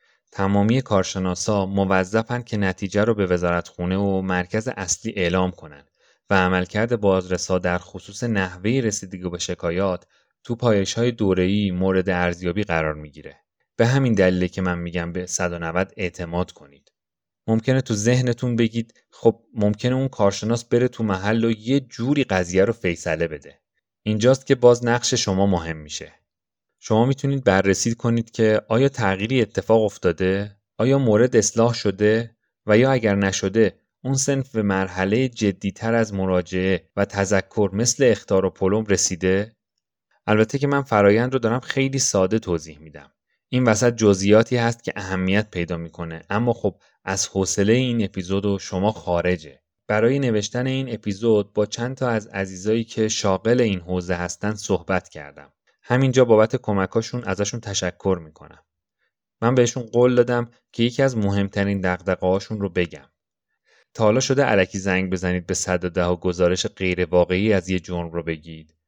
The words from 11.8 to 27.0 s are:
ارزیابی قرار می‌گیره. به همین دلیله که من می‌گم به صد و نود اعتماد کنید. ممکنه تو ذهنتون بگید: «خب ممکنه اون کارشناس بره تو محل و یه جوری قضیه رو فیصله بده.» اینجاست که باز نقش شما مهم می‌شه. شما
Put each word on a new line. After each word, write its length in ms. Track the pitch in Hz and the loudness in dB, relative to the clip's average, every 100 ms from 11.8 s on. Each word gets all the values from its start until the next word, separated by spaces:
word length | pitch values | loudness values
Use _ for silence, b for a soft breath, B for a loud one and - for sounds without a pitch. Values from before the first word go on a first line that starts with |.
| 95 95 92 | 0 0 0
ارزیابی 540 | 90 87 87 90 90 | 0 -2 -2 -4 -4
قرار 300 | 101 82 78 | -2 -2 -2
می‌گیره. 440 | 76 76 71 73 - _ _ _ - | -6 -12 -18 -20 -20 _ _ _ 0
به 80 | 113 | 2
همین 280 | 135 131 | 4 2
دلیله 340 | 101 92 92 90 | 4 4 2 -2
که 140 | - | -2
من 180 | 92 87 | -4 -4
می‌گم 320 | 87 87 85 | -4 -6 -6
به 140 | 87 90 | -8 -8
صد 280 | - 90 | -6 -4
و 60 | 85 | -4
نود 340 | 82 87 98 - | -4 -2 -2 -4
اعتماد 540 | 90 - 82 87 90 | -8 -8 -6 -4 -6
کنید. 400 | - 71 71 _ _ _ _ _ _ - | -10 -20 _ _ _ _ _ _ _ -2
ممکنه 340 | 107 - 131 | -2 2 0
تو 120 | - | 0
ذهنتون 640 | 104 110 123 123 117 123 117 | -2 2 2 0 -2 -2 0
بگید: 380 | 117 117 113 b b | 0 0 -8 b b
«خب 320 | - 117 113 _ | 0 2 2 _
ممکنه 420 | 110 104 107 123 131 | -2 0 0 -2 -2
اون 120 | 135 | -4
کارشناس 580 | - 101 98 107 117 - | 0 0 0 -4 -4 0
بره 220 | 120 123 | 0 0
تو 160 | - | -2
محل 400 | 110 92 101 113 | -2 -2 0 0
و 80 | 113 | 0
یه 280 | 107 110 139 | -2 -2 -2
جوری 440 | 127 - 120 143 | -2 -8 -2 0
قضیه 420 | 127 95 87 92 104 | 0 0 2 2 2
رو 80 | |
فیصله 540 | 113 95 85 87 80 82 | 0 -4 -4 -4 -4 -4
بده.» 320 | 76 73 _ _ _ _ _ | -6 -16 _ _ _ _ _
اینجاست 420 | 107 107 120 135 - | -6 2 4 2 2
که 100 | 135 | 4
باز 300 | 120 120 117 | 6 4 2
نقش 280 | 120 - | 0 0
شما 340 | 113 - 95 101 | -2 0 0 2
مهم 300 | 90 82 80 | 0 -4 -10
می‌شه. 360 | 76 - 76 _ _ _ _ _ _ _ | -12 -14 -16 _ _ _ _ _ _ _
شما 260 | - 110 | 0 2